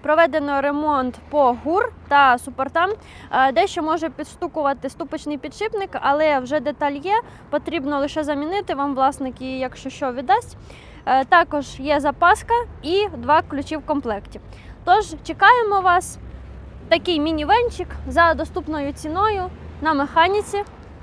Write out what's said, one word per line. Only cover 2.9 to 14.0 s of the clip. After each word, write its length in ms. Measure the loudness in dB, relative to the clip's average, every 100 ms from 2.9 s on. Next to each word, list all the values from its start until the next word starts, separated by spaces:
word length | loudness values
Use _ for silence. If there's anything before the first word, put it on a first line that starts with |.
| -2 -10 -20 -4
Е, 200 | 2 2
дещо 320 | 4 0 0
може 260 | -2 -2 -4
підстукувати 800 | -8 -14 -8 -8 -2 -2 -2 -8
ступочний 480 | -10 -10 -8 -8 -8
підшипник, 520 | -10 -8 -6 -4 -6 -4
але 380 | 0 2 2 2
вже 200 | 0 -4
деталь 320 | -4 -4 -4
є. 300 | -4 -2 -2 -2 -20 -6
Потрібно 500 | -6 -4 -6 -4 -2
лише 240 | -2 -4
замінити, 520 | -4 -4 -2 -4 -4 -4
вам 200 | -2 0
власник 460 | 0 0 -10 -8
її, 180 | -8 -6
якщо 300 | -8 -8 -14
що, 220 | -6 -6
віддасть. 460 | -6 0 0 0 -18 -20 -20 -20 -12 0
Е, 200 | 0 4
також 540 | 4 4 -2 -6 -8
є 200 | 0 2
запаска 540 | 0 4 4 4 2 -2 -2 -10
і 260 | -2 -2 -2 -4
два 240 | 2 2
ключі 360 | 2 -8 -6 -8
в 80 | -4
комплекті. 540 | -4